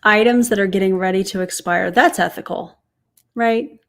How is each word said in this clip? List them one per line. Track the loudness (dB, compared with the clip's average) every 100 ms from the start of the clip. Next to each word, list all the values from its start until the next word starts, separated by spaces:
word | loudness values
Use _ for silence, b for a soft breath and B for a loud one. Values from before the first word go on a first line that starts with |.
Items | 4 4 4 4 2
that | 0
are | 0
getting | 0 0 0
ready | 0 -2
to | -2 -4
expire. | -6 -6 -2 -2 0
That's | 2 2 2
ethical, | -4 -4 -10 -10 -10 _ _ _ _ _ _
right? | -4 0 0 -4 -14